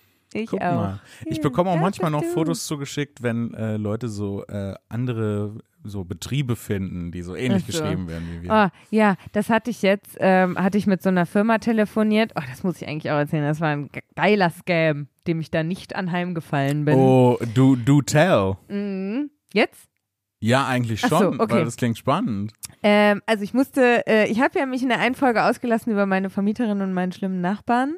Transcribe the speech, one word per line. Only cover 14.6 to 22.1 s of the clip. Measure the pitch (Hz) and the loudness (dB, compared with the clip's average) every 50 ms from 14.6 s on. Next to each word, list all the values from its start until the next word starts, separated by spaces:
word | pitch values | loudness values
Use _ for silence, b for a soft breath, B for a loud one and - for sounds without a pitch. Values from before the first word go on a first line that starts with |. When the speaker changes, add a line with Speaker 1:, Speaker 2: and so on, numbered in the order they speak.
| - - 175 165 160 156 147 143 147 - _ _ - | -4 -2 0 2 2 2 0 -2 -6 -12 _ _ -4
Speaker 1:
dem | 175 165 160 | -4 -4 -4
ich | 151 - | -4 -4
da | - 160 | -2 -2
nicht | 160 165 190 - - - - | -2 -2 -4 -8 -10 -12 -8
anheimgefallen | - 185 170 175 175 175 180 175 165 - - 151 143 139 139 147 151 147 | -6 -4 -4 -2 -2 -4 -4 -6 -8 -6 -4 -2 0 0 0 0 0 2
bin. | 143 131 131 | 4 4 6
Speaker 2:
Oh, | 131 131 131 131 127 123 120 - - 117 107 | 6 6 6 8 6 6 4 2 0 0 4
do, | 127 131 135 135 | 6 6 6 6
do | 123 110 135 143 147 | 4 4 4 4 4
tell. | - - - 151 165 190 160 107 95 95 95 - _ - | 4 4 4 4 4 6 4 4 4 2 -2 -4 _ -8
Speaker 1:
Mhm. | 202 202 208 202 196 190 190 196 214 269 294 285 _ _ _ _ - | -8 -6 -6 -4 -6 -6 -4 -4 -4 -4 -6 -6 _ _ _ _ 0
Jetzt? | 202 330 - - - - _ _ _ _ _ _ _ _ _ _ - | 0 0 0 -2 -12 -20 _ _ _ _ _ _ _ _ _ _ -4
Speaker 2:
Ja, | 104 110 123 135 135 | 0 2 2 2 2
eigentlich | 127 127 127 120 113 110 101 - | 0 0 -2 -2 -2 -2 -2 0
Speaker 1:
Ach | - | 2
so, | 151 175 | 2 2
Speaker 2:
schon, | 202 170 - 120 | 2 2 0 0
Speaker 1:
okay. | 127 107 117 | -2 0 0
Speaker 2:
weil | - 117 | 0 0
das | 117 - | -2 -2
klingt | - 127 117 110 | -2 -2 -2 -2
spannend. | - - 131 | -2 -2 -2